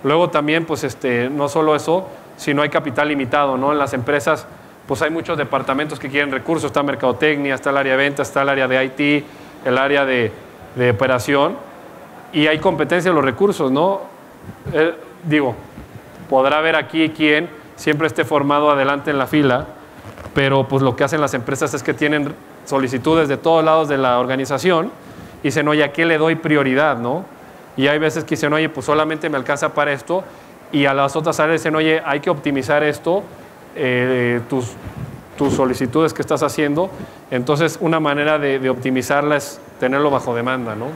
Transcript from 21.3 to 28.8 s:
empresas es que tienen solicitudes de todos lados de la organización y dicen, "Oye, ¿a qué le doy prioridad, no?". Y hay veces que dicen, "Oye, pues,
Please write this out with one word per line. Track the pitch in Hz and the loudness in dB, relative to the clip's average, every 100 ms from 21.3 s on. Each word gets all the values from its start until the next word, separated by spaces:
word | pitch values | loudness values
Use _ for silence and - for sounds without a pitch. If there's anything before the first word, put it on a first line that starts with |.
empresas | 135 113 135 151 | -2 -4 -4 -2
es | 143 | -2
que | 123 | -4
tienen | 135 147 151 143 - - - - | 0 0 0 -2 -8 -20 -20 -4
solicitudes | 135 131 127 151 165 147 | -2 0 -2 2 2 2
de | 135 | 0
todos | 165 165 | 2 4
lados | 160 160 151 | 4 2 2
de | 139 | 0
la | 131 123 | 2 2
organización | 127 131 131 139 139 165 196 - - - - - | 0 -2 -2 0 2 2 0 -8 -20 -20 -20 -6
y | 151 | -2
dicen, | 151 147 | 0 2
"Oye, | 151 | 2
¿a | 143 | 2
qué | 147 165 | 2 2
le | 160 | 2
doy | 160 160 | 2 0
prioridad, | 160 151 135 127 156 123 | 2 2 2 2 2 0
no?". | 120 156 190 - - - - - | -2 -4 -8 -18 -20 -20 -12 0
Y | 139 | 2
hay | 151 | 2
veces | 156 160 | 0 -2
que | 156 156 | -4 -2
dicen, | 147 | 0
"Oye, | 151 156 | 0 0
pues, | 156 | -4